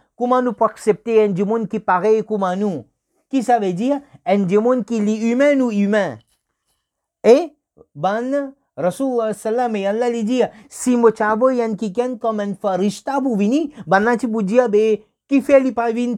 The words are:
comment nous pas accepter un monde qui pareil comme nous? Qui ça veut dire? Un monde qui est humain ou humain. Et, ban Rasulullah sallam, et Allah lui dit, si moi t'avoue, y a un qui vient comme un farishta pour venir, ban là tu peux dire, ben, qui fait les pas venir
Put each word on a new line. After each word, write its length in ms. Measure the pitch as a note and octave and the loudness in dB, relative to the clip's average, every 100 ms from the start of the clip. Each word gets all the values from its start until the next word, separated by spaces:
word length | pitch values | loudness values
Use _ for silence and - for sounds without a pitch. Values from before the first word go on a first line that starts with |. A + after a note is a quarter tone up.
| _ - | _ -6
comment 260 | B3 B3+ | 0 0
nous 100 | B3 | 0
pas 140 | G#3 A3 | 0 -2
accepter 560 | - A3 F#3 A#3 A3 | -2 -2 -2 2 2
un 220 | G#3+ F#3 | 2 0
monde 240 | G3 A3+ G#3 | -2 -2 -4
qui 100 | A3 | -4
pareil 460 | - F3+ G#3+ A3 | 0 0 2 0
comme 300 | G#3+ G#3+ F#3+ F#3 | 0 -4 -2 -2
nous? 280 | G#3 D3+ - _ _ _ _ | -4 -4 -10 _ _ _ _
Qui 120 | C4+ | -4
ça 160 | A3 A#3 | 0 0
veut 120 | G3 | 0
dire? 280 | F3+ B3 C#4+ - - - | -2 -2 -2 -6 -8 0
Un 200 | G3+ F3+ G3+ | 0 2 2
monde 240 | A#3 B3+ | 2 0
qui 120 | G3+ A3+ | -2 -2
est 340 | G#3 G#3+ A3+ | -2 0 0
humain 300 | B3 C#4+ C#4 | 2 2 2
ou 100 | B3 | 0
humain. 480 | G#3 G3+ G#3+ F3+ A2 _ _ _ _ _ _ _ _ _ _ | 0 0 0 -2 -6 _ _ _ _ _ _ _ _ _ _
Et, 340 | G#3 C4+ E4+ _ _ _ - | 4 4 4 _ _ _ -20
ban 580 | C#3 F3+ G#3+ B3+ C#4+ C#4 - _ - | -6 -4 -4 -4 -4 -6 -12 _ -6
Rasulullah 580 | E3+ F3 C4+ A#3+ A3 | -4 -2 -4 -2 -4
sallam, 400 | G#3 A3 A#3 A#3+ | -4 -4 -2 -2
et 120 | G#3+ G3 | -2 -2
Allah 220 | A3 A#3+ | -2 -2
lui 140 | A#3 | -2
dit, 180 | G#3+ B3+ G#3+ - - | -2 0 -2 -4 -20
si 280 | - B3+ B3 | -6 0 4
moi 160 | A3+ | 4
t'avoue, 380 | A3 G#3+ A3 B3+ | 2 0 2 2
y 100 | B3 | 0
a 40 | |
un 100 | A3+ | -2
qui 160 | G3+ G#3+ | -4 -6
vient 260 | F#3 B3 A#3 | -4 -4 -4
comme 220 | A#3 G#3+ | -4 -4
un 160 | G3+ | -4
farishta 680 | G3 G3+ F3+ G#3 - - C#4 | -4 -4 0 -2 -2 -6 -4
pour 160 | C4+ G#3 | -2 0
venir, 320 | G3+ C#4+ D4 - D#3+ | 0 0 -2 -8 0
ban 120 | F#3+ | 2
là 180 | A3 A#3+ | 2 0
tu 120 | B3 | -2
peux 140 | A3 | -2
dire, 260 | F#3+ A#3+ B3 | 0 2 2
ben, 300 | G#3 A3 G#3 _ _ - | 2 2 0 _ _ -2
qui 140 | C#4 | -2
fait 180 | C4+ C#4 | 4 2
les 120 | C4 | 2
pas 200 | A3+ A#3 | -2 -2
venir 240 | A3+ B3 | -2 -2